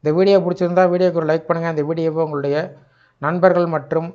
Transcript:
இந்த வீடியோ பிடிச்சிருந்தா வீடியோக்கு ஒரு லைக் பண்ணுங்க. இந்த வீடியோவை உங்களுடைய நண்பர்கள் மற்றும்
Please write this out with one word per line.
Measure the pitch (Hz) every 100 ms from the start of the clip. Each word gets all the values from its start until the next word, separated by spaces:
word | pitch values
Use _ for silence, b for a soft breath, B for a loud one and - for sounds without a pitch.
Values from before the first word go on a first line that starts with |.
இந்த | 151 160
வீடியோ | 190 196
பிடிச்சிருந்தா | 175 175 175 175 185
வீடியோக்கு | 180 180 170
ஒரு | 156
லைக் | 160 160
பண்ணுங்க. | 165 165
இந்த | 156 147
வீடியோவை | 165 160 156
உங்களுடைய | 156 147 139 147 165 b b b b b
நண்பர்கள் | 143 175 185 175 170
மற்றும் | 156 139 160 165